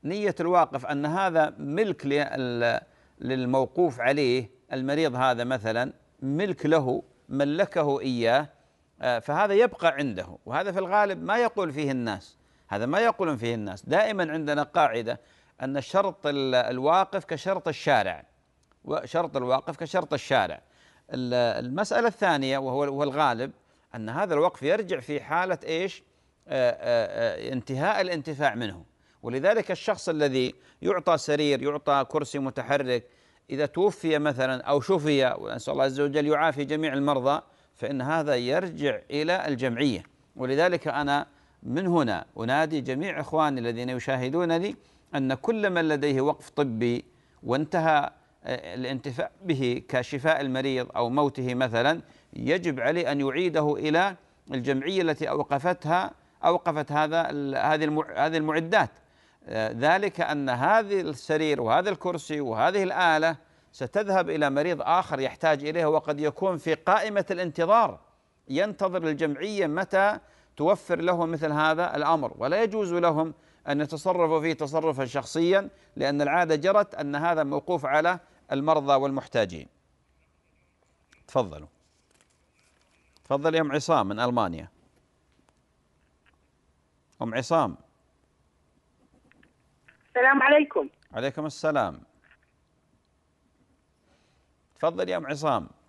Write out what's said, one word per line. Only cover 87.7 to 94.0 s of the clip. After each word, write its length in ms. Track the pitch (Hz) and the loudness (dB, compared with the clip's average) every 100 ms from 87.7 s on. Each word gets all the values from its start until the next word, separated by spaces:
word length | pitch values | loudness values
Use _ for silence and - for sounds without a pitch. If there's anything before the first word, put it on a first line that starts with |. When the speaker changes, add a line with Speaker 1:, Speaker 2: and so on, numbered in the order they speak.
| - _ _ _ _ _ _ _ _ _ _ _ _ _ _ _ _ _ _ _ _ _ _ _ | -4 _ _ _ _ _ _ _ _ _ _ _ _ _ _ _ _ _ _ _ _ _ _ _
Speaker 2:
السلام 360 | 247 254 277 | 4 6 6
عليكم. 460 | 262 294 294 - 139 _ _ | 6 6 4 0 -2 _ _
Speaker 1:
عليكم 320 | - 131 139 151 | -4 -4 -4 -8
السلام. 560 | - 160 147 101 69 58 _ _ _ _ _ _ _ _ _ _ _ _ _ _ _ _ _ _ _ | -4 -2 0 0 -4 -18 _ _ _ _ _ _ _ _ _ _ _ _ _ _ _ _ _ _ _